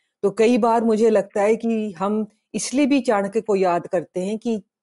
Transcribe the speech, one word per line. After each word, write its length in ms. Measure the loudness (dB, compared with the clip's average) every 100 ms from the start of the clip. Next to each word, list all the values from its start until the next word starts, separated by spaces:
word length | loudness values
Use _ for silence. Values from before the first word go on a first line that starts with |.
| _ -4
तो 80 | -4
कई 260 | 2 2 4
बार 260 | 2 2
मुझे 260 | 2 2 2
लगता 320 | 2 0 0
है 140 | 0 0
कि 360 | 0 -4 -6
हम 360 | -6 -4 -4 -6 _ _
इसलिए 320 | -8 -4 0 2
भी 160 | 2
चाणक्य 400 | 2 0 0 -4
को 140 | -2 0
याद 320 | 2 0 -2
करते 320 | -4 -4 -8
हैं 180 | -6 -6
कि 260 | -4 -6 -8 _